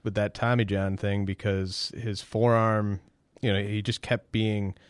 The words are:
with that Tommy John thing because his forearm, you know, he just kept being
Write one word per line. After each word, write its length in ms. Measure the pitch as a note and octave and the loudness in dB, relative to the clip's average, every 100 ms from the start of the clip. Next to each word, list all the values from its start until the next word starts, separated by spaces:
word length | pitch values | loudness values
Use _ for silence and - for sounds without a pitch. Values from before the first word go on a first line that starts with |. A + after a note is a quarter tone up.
with 100 | G#2+ | -4
that 180 | G#2 G#2 | -2 -2
Tommy 320 | - A#2 A#2+ | 0 0 2
John 320 | G2+ G2 G2 F#2+ | 2 0 0 -2
thing 280 | G2+ G2+ | -2 0
because 640 | G2 F#2+ G#2+ F#2+ F#2+ - - - | -2 -2 0 0 -2 -6 -8 -6
his 260 | A2+ F#2+ | -6 -8
forearm, 800 | - A2 A#2+ A2+ A2 G#2+ G#2 F#2+ - _ _ - | -4 2 4 4 4 2 0 -4 -8 _ _ -4
you 100 | A#2+ | 0
know, 80 | G2 | 0
he 220 | G2+ G#2 | 0 -2
just 180 | G2+ - | -2 -6
kept 300 | - B2 - | -2 -2 0
being 460 | A2 A2 G#2 G2 - | 0 2 0 -2 -6